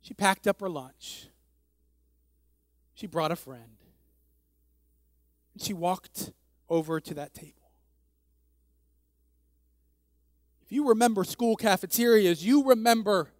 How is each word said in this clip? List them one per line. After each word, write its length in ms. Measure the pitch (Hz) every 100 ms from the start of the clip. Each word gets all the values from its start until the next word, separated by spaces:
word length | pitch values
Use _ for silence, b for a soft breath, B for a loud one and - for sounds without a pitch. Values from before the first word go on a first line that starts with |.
She 120 | -
packed 320 | - 196 190 208
up 160 | 196
her 80 | 190
lunch. 600 | 151 127 _ - - - _ _ _ _ _ _ _ _ _ _ _ _ _ _ _ _
She 140 | - 196
brought 240 | 165 156
a 40 | 170
friend. 420 | - 127 117 110 _ _ _ _ _ _ _ _ _ _ _ _ _ _ _ _ _ -
And 80 |
she 100 | -
walked 580 | 185 175 185 - - - _ _ _ _
over 300 | 165 160 160
to 140 | - 147
that 180 | 147
table. 380 | - 151 _ _ _ _ _ _ _ _ _ _ _ _ _ _ _ _ _ _ _ _ _ _ _ _ _ _ _ _ _ _ _
If 100 | _
you 180 | 247 285
remember 340 | 226 240 208
school 320 | - - 233 226
cafeterias, 920 | 226 190 180 - 240 226 185 170 185
you 200 | 285 269
remember 680 | 233 233 226 208 196 151